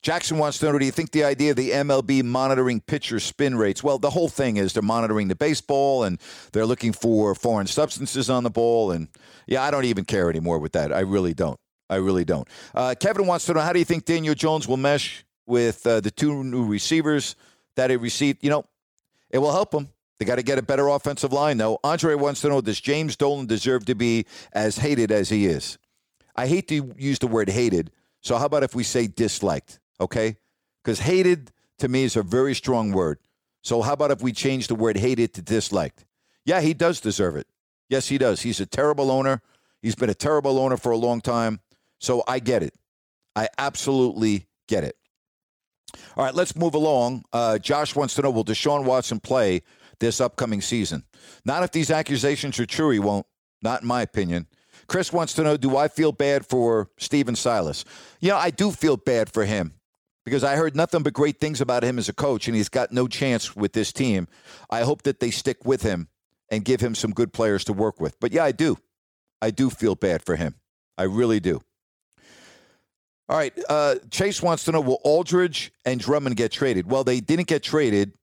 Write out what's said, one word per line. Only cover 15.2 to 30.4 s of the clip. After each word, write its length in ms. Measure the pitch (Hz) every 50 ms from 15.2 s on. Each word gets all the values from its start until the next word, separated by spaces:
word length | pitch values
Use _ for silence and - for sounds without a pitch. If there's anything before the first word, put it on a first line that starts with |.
| - _ _ _ _
with, 400 | - 120 120 120 117 107 - -
uh, 140 | 120 117 110
the 120 | 95 107
two 320 | - - - 147 147 139 131
new 220 | 131 123 127 120
receivers 680 | 107 104 101 - - 160 160 156 151 151 143 123 - - _ _ _ _ _ _ _ _
that 160 | - 127 127
he 40 | 131
received? 480 | 123 117 120 - - 151 143 135 _ -
You 60 | 143
know, 160 | 147 147 - _ _ _ _ _ _ _ _ _ _ _ _ _
it 80 | -
will 140 | 131 139 151
help 200 | 143 185 208 - -
him. 160 | 151 143 139 _ _ _ _ _
They 80 | _ 110
gotta 160 | 95 123 123
get 160 | 123 127 139
a 60 | 131 113
better 240 | - 139 135 139
offensive 440 | 143 143 139 - 147 143 - - 135
line, 260 | 127 139 143 151 143
though. 220 | 113 110 110 110 - -
Andre 320 | 143 160 165 - 165 151
wants 260 | 147 139 143 139 -
to 80 | - 147
know, 120 | 143 135
does 200 | 117 104 104 -
James 340 | - 135 143 151 160 151 117
Dolan 300 | _ 143 139 143 143 131
deserve 400 | 107 113 107 - 135 131 127 104
to 80 | 110 123
be 320 | 101 120 117 113 117 107 _ - - - -
as 260 | - 104 107 110 104
hated 340 | - 123 147 147 123 113 101
as 180 | 107 104 95 -
he 160 | 107 107 101
is? 320 | 92 80 67 - - - _ _ _ _ _ _ _ _ _ _ _ _ -
I 60 | 123
hate 220 | 131 165 190 196
to 260 | - 160 147 139 127 - -
use 180 | 135 139 139
the 80 | - -
word 240 | 123 113 113 104 95
hated, 400 | 95 117 123 113 95 87 82 82 _ _ _ _ _ _
so 160 | _ - 127
how 80 | 117 135
about 160 | 147 151 147
if 140 | 139 123 -
we 80 | 123 120
say 240 | - - 131 117
disliked, 720 | 104 90 - 117 104 - - - 98 80 69 _ _ - _ _ _ _ _
okay? 380 | 92 92 - 117 110 110 107 _